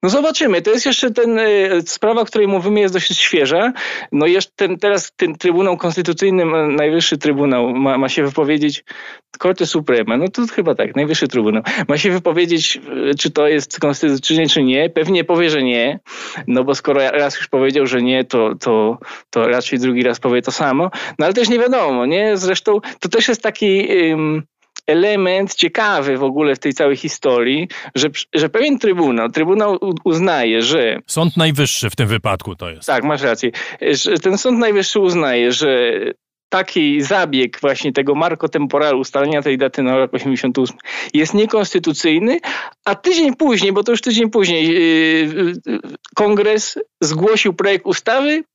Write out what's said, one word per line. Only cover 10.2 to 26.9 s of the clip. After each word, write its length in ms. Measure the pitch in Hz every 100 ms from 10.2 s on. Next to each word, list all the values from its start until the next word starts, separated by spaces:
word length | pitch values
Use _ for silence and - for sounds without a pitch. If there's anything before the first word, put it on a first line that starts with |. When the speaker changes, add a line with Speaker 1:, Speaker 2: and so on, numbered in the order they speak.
| 180
Speaker 1:
to 140 | 208 233
chyba 280 | - 170
tak, 220 | 123 110 139
Najwyższy 320 | 147 156 139
Trybunał, 340 | 123 107 107 - - 180
ma 100 | 147
się 120 | 202
wypowiedzieć, 680 | 185 175 160 175 170 - - 147 131 131
y, 40 |
czy 160 | 143 160
to 180 | 147 147
jest 320 | 151 135 -
konstytucyjnie, 680 | 151 139 160 139 - 160 160
czy 140 | 151
nie. 280 | 131 131 165
Pewnie 340 | 165 156 190
powie, 260 | 165 170 170
że 120 | 156
nie, 380 | 131 120 120 175 - - - - 131
no 180 | 123
bo 100 | 131
skoro 360 | 139 - 139 135
raz 260 | 147 143 -
już 120 | -
powiedział, 380 | 135 135 139 135
że 160 | 127
nie, 220 | 123 131
to, 300 | 127 127 110 -
to, 380 | - 110 107 117 - - _
to 180 | - 117
raczej 300 | 123 123 131
drugi 240 | 127 123
raz 180 | 123 117
powie 220 | 131 123
to 100 | 120
samo. 380 | 123 151 135 180 - - -
No 80 | 156
ale 80 |
też 140 | 196 226
nie 100 | 240
wiadomo, 480 | 247 254 170 127 123
nie? 300 | 170 214 202
Zresztą 440 | 185 185 - 208 - -
to 80 | 185
też 200 | 226 220
jest 140 | 220
taki, 500 | 220 208 214 196 196
ym, 500 | 190 165 160 156 156 156 _ _ - -
element 680 | 156 196 208 185 185 196
ciekawy 640 | - 175 165 220 185 139 131
w 40 |
ogóle 320 | 135 135 151
w 40 | 135
tej 140 | 147
całej 240 | 135 139